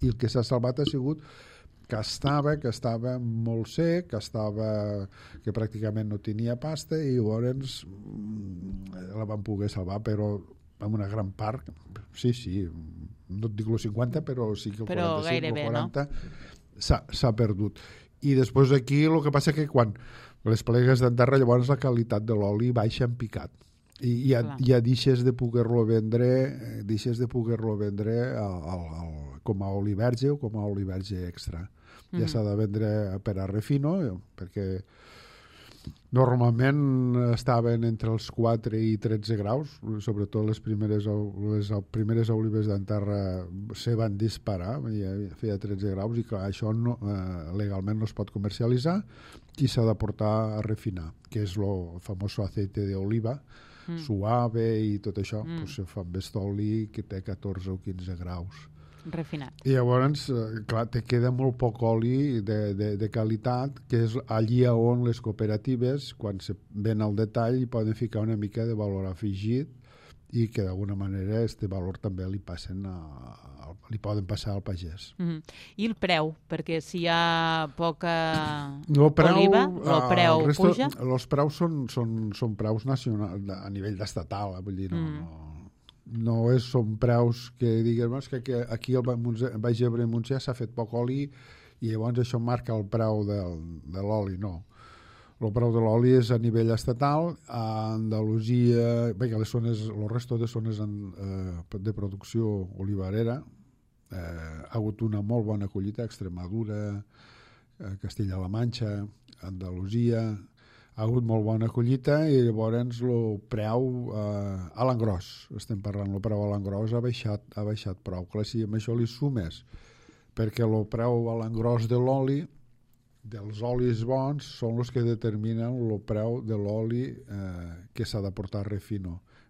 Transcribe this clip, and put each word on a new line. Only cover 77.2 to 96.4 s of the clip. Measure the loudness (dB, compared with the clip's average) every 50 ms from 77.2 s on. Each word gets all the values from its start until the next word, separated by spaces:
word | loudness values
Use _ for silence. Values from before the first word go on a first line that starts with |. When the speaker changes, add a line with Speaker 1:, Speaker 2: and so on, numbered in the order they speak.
| 4 4 4 2 2 2 2 0 -2 -4 -4
Speaker 2:
poca | -2 -2 -2 -2 -2 -2 0 0 0 0 0 0 0 -2 -2 -4 -4 -6 -6 -8 -8 -2 2
Speaker 1:
Lo | 6 8 8 8 8
preu, | 8 8 8 8
Speaker 2:
oliva, | 8 8 10 8 8 6
el | 4 0 0 2 4
Speaker 1:
ah, | 4 4 6 6
Speaker 2:
preu | 6 6 8 8 8 8
Speaker 1:
el | 6
resto, | 6 6 8 6 6
Speaker 2:
puja? | 6 6 2 0 0 -2 0
Speaker 1:
los | 0 0 0 0 0
preus | 2 2 2 2 2
són, | 0 0 0 0 -2 -4 -2
són, | -2 -2 0 0 0 -2 -2 -2 -2
són | -2 -2 -2 -2
preus | 0 0 0 0 0 0
nacional, | 0 -2 0 0 0 0 0 -2 -4 -4 -6 -6
de, | -6
a | -8 -8 -8 -8
nivell | -6 -4 -4 -4 -4 -4
d'estatal, | -6 -6 -4 -6 -6 -4 -4 -4 -4 -4 -6 -8
eh, |
vull | -8 -6 -6
dir, | -6 -4 -4
no, | -4
Speaker 2:
Mm. | -4 -4 -4 -6 -8
Speaker 1:
no, | -10 -12 -12 -14 -16 -16 -16 -16 -18 -20 -20 _ _ -20 -20 _ _
no | -8 -6 -2 0 0 2 2 4 4
és, | 4 4 2
són | 2 0 0 2 0 0 2
preus | 2 4 4 4 4 4 2 0 -6 -14 -6
que | -2 0 2 2 2 2
digues, | 2 2 2 0 0
«No, | -2 -4
és | -6 -6
que | -8
aquí, | -6 -4 -4
aquí | -2 -2 -2 -4 -6 -6 0 0 2
al | 2
Ba-, | 2 0 0
Montsè-, | 0 -2 -2 0 0 -2 -2 -2 -2
Baix | 0 0 2 4
Ebre | 2 2 2 2
i | 0
Montsià | 0 0 0 0 -2 -2 -2
s'ha | -2 -4 -4
fet | -4 -6 -6 -4
poc | -6 -6 -2 -2
oli | -2 0 0 -2 -2 -4 -6 -8 -16 -20 -20 -20 -20 -20 -20 _ _
i | -4 -2
llavors | -2 0 0 0 0 0
això | 0 0 0 -2
marca | 0 0 -2 -2 -2 -2 -2
el | -2 -2
preu | 0 0 0 2 2 2 0 0
del, | 0 0 -2 -2 -4 -6 -8 -10 -10 -12 -12 -12
de | -10 -8 -4
l'oli», | -2 0 0 0 0 -2 -4 -4
no. | -6 -6 -6 -10 -12 -16 -20 -20 -20 -20 -20 -20 -20 -20 -20 -20 -20 -20 _ -4
El | -4 -2
preu | 2 2 2 4
de | 4 4
l'oli | 4 4 6 6 8 8 8
és | 6 6 6
a | 2
nivell | 2